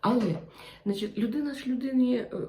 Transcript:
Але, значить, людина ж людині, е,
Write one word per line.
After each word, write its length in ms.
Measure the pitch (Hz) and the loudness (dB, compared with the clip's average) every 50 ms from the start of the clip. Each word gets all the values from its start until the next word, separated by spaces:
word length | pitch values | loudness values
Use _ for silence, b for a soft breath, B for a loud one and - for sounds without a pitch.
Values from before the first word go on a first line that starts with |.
Але, 380 | - 202 240 247 214 180 160 160 - B B B B B B B B | 2 4 4 4 2 2 0 -2 -6 B B B B B B B B
значить, 340 | 202 196 - 214 208 - 214 | -2 -2 -2 -2 -4 -2 -2
людина 360 | 226 226 226 302 294 294 269 | -2 0 0 -2 -2 -2 -4
ж 120 | 269 - | -6 -4
людині, 500 | 254 254 233 277 269 262 254 254 247 247 | -2 -2 -2 -2 2 4 4 4 4 4
е, 120 | 233 - - - - - | 0 0 -4 -6 -6 -6